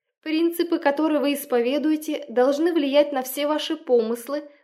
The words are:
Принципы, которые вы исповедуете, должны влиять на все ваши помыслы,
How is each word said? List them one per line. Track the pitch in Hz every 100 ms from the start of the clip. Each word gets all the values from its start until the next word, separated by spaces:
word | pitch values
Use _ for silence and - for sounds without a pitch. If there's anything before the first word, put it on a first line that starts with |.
| _ _
Принципы, | - 320 339 339 339 330
которые | 285 285 311 302
вы | 269
исповедуете, | 277 - 240 240 285 302 302 302 302 -
должны | 226 254 285 339
влиять | 339 277 285 294
на | 277
все | 254 - 294
ваши | 302 - 311
помыслы, | - 240 220 233 - 294 294 -